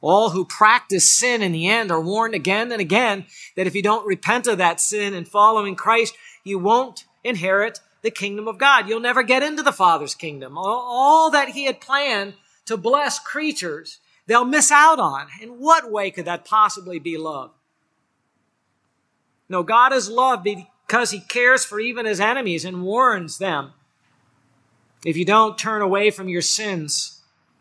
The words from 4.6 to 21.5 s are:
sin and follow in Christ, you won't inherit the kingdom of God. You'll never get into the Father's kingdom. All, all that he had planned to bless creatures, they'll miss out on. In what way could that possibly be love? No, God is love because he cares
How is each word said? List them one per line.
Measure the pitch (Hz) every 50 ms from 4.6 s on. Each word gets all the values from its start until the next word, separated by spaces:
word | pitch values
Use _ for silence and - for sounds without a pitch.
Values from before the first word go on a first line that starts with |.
| 180 170 170 -
sin | - - 202 208 208 202 202
and | 180 170
follow | 170 - 202 208 214 226 220 208
in | 202 190
Christ, | 180 - 196 226 233 233 220 - _ - - - _ _
you | 190 196 190
won't | 175 196 226 240 262 254 - - - _ _ _ _
inherit | 226 247 185 160 190 190 196 208 226 220 - _ _ _ _ _
the | 220
kingdom | 220 - 190 202 202 208 214
of | 226 220 185
God. | 269 277 277 254 214 190
You'll | 220 226
never | 233 240 247 254 254
get | 214 254 262 277
into | 302 311 294 302
the | 285 -
Father's | - 190 180 165 147 147 135 -
kingdom. | _ - 160 147 139 131 127 139 160
All, | 185
all | 196 220 247 240 247 240 247 262 285 302 320 320 320
that | 294 294 277 262
he | 214 269 277
had | 269 254 -
planned | - - 262 277 285 277 240 202 196 202 196 _ _ _ _ _ _
to | - 226
bless | 214 170 226 254 285 294 269 - -
creatures, | - - - 285 311 311 277 - - 175 151 151 165 - - _ _ _ _ _ _
they'll | - 220 247 247
miss | 247 269 302 262 -
out | 294 285 294 320 320 269
on. | 208 160 139 135 143 143 139 185
In | 220 233 247 240
what | 262 302 330 320 285 240
way | 208 214 196 196
could | - - 170
that | 165 175 170 _
possibly | - 214 220 214 202 - 202 185 180 180 165
be | 143 170 165
love? | 156 160 156 151 139 131 127 _ _ _ _ _ _ _ _ _ _ _ _ _ _ _ _ _ _ _ _ _ _ _ _ _ _ _ _ _ _ _ _ _ _ _ _ _ _ _ _
No, | 185 185 175
God | 160 220 233 247 262 269
is | 262 214 196
love | 220 233 254 339 - - 175
because | 208 208 190 180 _ _ _ _ _ - 233 247 220
he | - 202
cares | - _ - 247 247 247